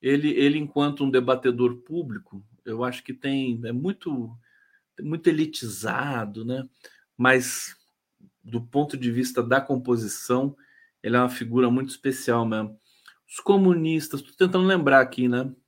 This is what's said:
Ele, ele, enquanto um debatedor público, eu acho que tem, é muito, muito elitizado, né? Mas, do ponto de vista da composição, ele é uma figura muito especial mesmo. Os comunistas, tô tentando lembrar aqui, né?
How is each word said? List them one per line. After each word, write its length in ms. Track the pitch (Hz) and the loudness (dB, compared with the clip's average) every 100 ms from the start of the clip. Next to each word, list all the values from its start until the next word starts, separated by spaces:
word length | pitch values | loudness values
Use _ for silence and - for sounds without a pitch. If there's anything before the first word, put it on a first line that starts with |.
Ele, 260 | 127 143 151 | 2 0 0
ele, 260 | - 143 147 | 2 2 2
enquanto 440 | 147 - 143 139 | -2 -2 -2 0
um 80 | 139 | 0
debatedor 640 | 127 123 127 127 120 123 123 | 2 2 0 0 0 0 -2
público, 680 | - 160 147 104 - 98 101 _ - | -10 -8 -8 -10 -12 -20 -20 _ -12
eu 180 | 113 | -6
acho 180 | 123 123 | -6 -8
que 120 | - | -12
tem, 440 | 131 139 135 131 117 | -10 -4 -4 -2 -4
é 80 | 117 | -6
muito, 580 | 120 165 202 - 139 113 117 _ _ _ _ _ _ | -4 -4 -6 -6 -6 -8 -12 _ _ _ _ _ _
muito 260 | 147 160 165 | -8 0 0
elitizado, 1160 | 156 156 156 117 92 107 113 143 127 107 104 | 2 -2 -4 -10 -8 -6 -4 -4 -4 -6 -8
né? 240 | 113 127 127 _ - _ _ _ | -8 -8 -8 _ -20 _ _ _
Mas, 580 | 127 131 127 - - - _ _ _ _ _ _ | 6 6 4 -6 -10 -16 _ _ _ _ _ _
do 160 | - 117 | -8 -8
ponto 340 | 120 143 147 | -2 -2 -2
de 160 | 139 123 | -2 -2
vista 320 | 117 123 - | -2 -2 -2
da 160 | 117 131 | 2 0
composição, 960 | 135 131 123 120 110 - - 123 139 139 _ _ _ _ | 0 -4 0 -2 -2 -10 -2 0 0 -6 _ _ _ _
ele 140 | - 120 | 0 2
é 20 | |
uma 120 | 123 | 2
figura 400 | 123 117 117 123 | -2 -2 2 2
muito 180 | 123 135 | 2 -2
especial 560 | - 139 127 - 120 | -6 -6 -4 0 0
mesmo. 340 | 117 110 107 - _ _ - _ _ | 0 -2 -6 -10 _ _ -20 _ _
Os 60 | - | -14
comunistas, 840 | - 202 190 175 160 160 156 139 | 2 4 6 4 2 -2 -4 -10
tô 100 | 120 | -12
tentando 340 | _ 185 185 185 | _ 2 4 2
lembrar 340 | 185 160 135 | 4 6 6
aqui, 280 | 127 - 127 | 4 0 0
né? 240 | 123 135 - | 0 -4 -10